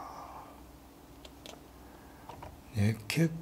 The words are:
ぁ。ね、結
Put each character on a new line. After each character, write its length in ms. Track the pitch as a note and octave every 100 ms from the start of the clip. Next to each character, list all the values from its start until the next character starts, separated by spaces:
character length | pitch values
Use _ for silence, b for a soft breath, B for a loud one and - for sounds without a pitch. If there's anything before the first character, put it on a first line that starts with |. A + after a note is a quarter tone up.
| B B B B B B B - - - - - - - - - - - B B B B B - - - - G2+
ぁ。 40 |
ね、 180 | G2+ A2+ -
結 240 | D#3 D#3+ -